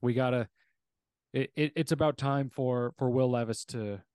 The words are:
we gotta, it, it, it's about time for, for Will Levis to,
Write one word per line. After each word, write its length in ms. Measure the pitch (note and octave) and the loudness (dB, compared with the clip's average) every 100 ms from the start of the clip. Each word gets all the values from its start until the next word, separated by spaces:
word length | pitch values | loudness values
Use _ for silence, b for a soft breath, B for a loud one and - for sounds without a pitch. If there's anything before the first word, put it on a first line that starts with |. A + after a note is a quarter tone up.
we 120 | B2 | 2
gotta, 340 | A#2+ B2+ B2 A2 _ _ _ _ _ _ _ _ | 4 2 0 -2 _ _ _ _ _ _ _ _
it, 180 | C3 C3 D3+ | -4 -4 -2
it, 180 | D3+ E3+ | -2 -2
it's 160 | D3 | -2
about 260 | D3+ D#3 C3+ | 2 2 0
time 320 | C#3 C#3 C#3 | -2 0 -2
for, 440 | - B2+ B2 A#2+ - | -2 -2 0 -2 -2
for 120 | B2+ | 0
Will 200 | B2+ B2+ | 2 2
Levis 360 | A#2+ A2+ A2+ - | 0 -2 -6 -8
to, 340 | A#2+ G#2 G2+ - | -8 -6 -8 -14